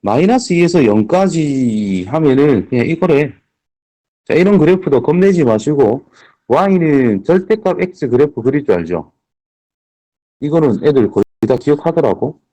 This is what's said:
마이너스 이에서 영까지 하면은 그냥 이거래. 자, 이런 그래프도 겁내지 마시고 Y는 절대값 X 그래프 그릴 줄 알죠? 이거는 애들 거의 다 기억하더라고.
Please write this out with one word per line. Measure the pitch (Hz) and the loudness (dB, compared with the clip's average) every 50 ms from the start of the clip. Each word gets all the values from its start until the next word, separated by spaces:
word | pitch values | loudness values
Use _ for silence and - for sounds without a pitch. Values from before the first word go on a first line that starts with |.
마이너스 | - 104 104 127 175 190 240 262 247 - 175 | -4 -2 -2 0 2 2 0 0 -2 -2 0
이에서 | 170 175 170 170 175 139 | 0 0 2 2 2 2
영까지 | 110 104 110 107 107 170 180 196 190 160 160 156 147 139 135 127 120 110 107 107 98 95 92 90 98 | 2 2 2 0 0 0 0 0 0 0 -2 -2 -2 -2 -2 -2 -2 -2 -4 -4 -4 -4 -4 -6 -4
하면은 | 127 160 160 143 127 131 143 151 135 101 90 - | -4 0 0 2 2 4 2 2 2 0 -2 -2
그냥 | - 123 117 | -2 -2 -2
이거래. | - 165 160 - 180 156 139 151 131 - _ _ _ _ _ _ _ _ _ _ _ _ _ _ _ _ _ _ | -2 -2 -2 0 0 0 0 0 -2 -6 _ _ _ _ _ _ _ _ _ _ _ _ _ _ _ _ _ _
자, | _ - | _ 0
이런 | 156 180 196 202 190 | 0 2 2 4 4
그래프도 | 151 156 185 185 185 160 139 123 117 | 4 2 2 0 0 0 0 0 0
겁내지 | - 151 180 185 196 190 170 151 | 0 0 2 2 2 2 2 2
마시고 | 120 110 107 - 147 151 143 127 104 113 139 - _ _ _ - _ _ _ _ _ | 2 0 0 0 -2 0 2 2 0 0 -2 -6 _ _ _ -20 _ _ _ _ _
Y는 | 117 151 185 196 196 185 165 156 147 139 131 117 104 95 98 | 0 0 2 2 2 2 2 2 2 2 2 0 0 -2 0
절대값 | - 170 190 185 - 220 220 - 190 175 - | 0 0 0 2 0 -4 -2 0 -4 -2 -2
X | 180 185 - - - 123 | -4 -6 -6 -8 -6 -2
그래프 | 120 120 147 147 - - 110 | 2 2 0 0 -2 -4 -4
그릴 | 127 135 147 131 | -2 -2 -2 -2
줄 | - 101 | -2 -2
알죠? | 87 85 82 87 82 82 _ _ _ _ _ _ _ _ _ _ _ _ _ _ _ _ _ _ _ _ _ _ _ _ _ _ _ | -2 -2 -6 -6 -8 -8 _ _ _ _ _ _ _ _ _ _ _ _ _ _ _ _ _ _ _ _ _ _ _ _ _ _ _
이거는 | 139 147 151 165 156 139 107 92 - | -8 -4 -2 0 0 0 -2 0 0
애들 | 151 147 135 110 101 | 0 2 2 0 0
거의 | - 101 101 _ _ _ - 107 | 0 -4 -4 _ _ _ -2 -2
다 | 131 | -2
기억하더라고. | 120 - 143 147 147 - 165 160 170 147 113 92 - - 139 - _ _ _ | -2 0 -2 -2 0 -2 -4 -2 0 0 -2 -2 -2 -6 -8 -8 _ _ _